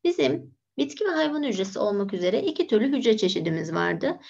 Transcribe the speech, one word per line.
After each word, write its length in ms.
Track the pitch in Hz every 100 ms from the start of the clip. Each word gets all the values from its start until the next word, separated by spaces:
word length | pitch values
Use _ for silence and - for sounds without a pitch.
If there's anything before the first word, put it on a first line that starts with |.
Bizim 540 | 349 349 285 - - _ _ -
bitki 280 | 277 - 415
ve 40 |
hayvan 340 | 311 302 302
hücresi 360 | 285 190 196 202
olmak 340 | 208 202 196
üzere 280 | 180 180 220
iki 260 | 392 311 349
türlü 300 | 214 269 277
hücre 200 | 226 220
çeşidimiz 560 | 185 190 165 165 160
vardı. 460 | 170 175 170 269 -